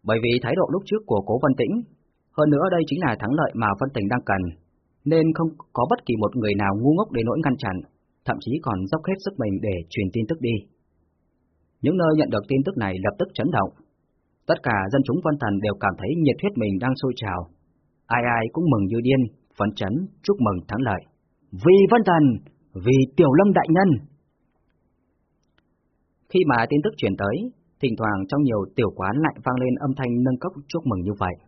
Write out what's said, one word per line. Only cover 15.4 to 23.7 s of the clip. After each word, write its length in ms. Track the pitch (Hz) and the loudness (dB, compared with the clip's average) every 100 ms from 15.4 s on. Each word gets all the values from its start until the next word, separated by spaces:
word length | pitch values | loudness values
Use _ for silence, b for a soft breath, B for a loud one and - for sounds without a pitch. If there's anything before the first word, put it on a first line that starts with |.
Tần 200 | 107 98 | -2 -2
đều 140 | 107 98 | -2 -2
cảm 140 | 101 90 | -4 -4
thấy 120 | 98 165 | -4 0
nhiệt 200 | 147 123 | 0 0
huyết 100 | 202 202 | -2 -2
mình 220 | 107 95 | -2 -2
đang 140 | 123 127 | -2 -2
sôi 160 | 131 123 | -4 -4
trào. 240 | 107 90 90 _ _ _ _ _ _ | -6 -8 -10 _ _ _ _ _ _
Ai 160 | 120 120 117 | -2 0 -2
ai 60 | 113 | -2
cũng 120 | - 170 | -2 2
mừng 140 | 117 98 | 2 0
như 120 | 113 | 0
điên, 180 | 123 135 120 - _ - | 2 2 0 -6 _ -4
phấn 120 | 104 104 | -4 -2
chấn, 160 | 98 139 190 _ | -4 -4 -6 _
chúc 140 | - 202 | -2 0
mừng 180 | 107 92 82 | 0 -2 -6
thắng 120 | 107 | -4
lợi. 220 | 127 95 - _ _ _ _ | -2 -4 -8 _ _ _ _
"Vì 240 | 92 147 196 196 | 0 6 8 8
Vân 120 | 233 | 6
Tần, 200 | 196 170 143 107 - _ _ 95 | 4 4 4 2 -8 _ _ -4
vì 120 | 101 135 170 - | 2 4 4 4
Tiểu 160 | 151 | 6
Lâm 200 | 143 202 | 6 6
đại 140 | 180 156 | 4 4